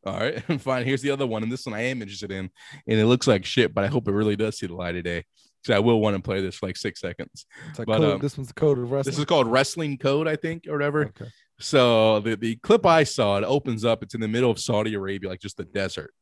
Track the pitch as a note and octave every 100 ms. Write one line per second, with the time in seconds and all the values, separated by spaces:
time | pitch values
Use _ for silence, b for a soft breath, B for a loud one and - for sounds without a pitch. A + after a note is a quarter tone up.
0 | G2 F#2+ A#2 - - D3 C3 B2+ B2 C3+
1 | C#3 C#3 C3 A2 A2 B2+ - G#2+ B2 B2+
2 | G2+ G2 G2+ F#2+ F#2 B B C#3+ - A2
3 | A2 B2 - G2+ - - A2+ - G2 C3+
4 | G#2 G2+ G#2+ G2+ A2 - F#2 F2 F2 F2
5 | E2+ E2+ - _ b _ - G#2 A#2 A2+
6 | G#2+ G2 F2+ G2 F#2+ - F#2+ F#2 G#2+ -
7 | F2+ - - - - B B - A2 A2
8 | A2 G2 C#3+ - B2+ - D#3 C3 A#2+ C#3
9 | C3+ C3+ D3 E3 A#2 B2+ C#3 - D3+ C3+
10 | C#3 C#3+ D#3+ D#3 E3 E3 - D3+ C#3+ D3+
11 | C#3+ - A#2+ b b _ - D3 B2 A2+
12 | A2 G#2+ G#2+ G#2+ A2+ A2+ - A3 F#3 D#3+
13 | D3+ - G#2+ G2+ G#2+ C#3+ C3 A2 A#2 A2+
14 | G#2 A#2 A2 A#2 B2+ A2 - G#2+ A2 G#2
15 | F#2+ G2 F#2 F#2 G2+ - E2+ G2 F#2+ -
16 | - _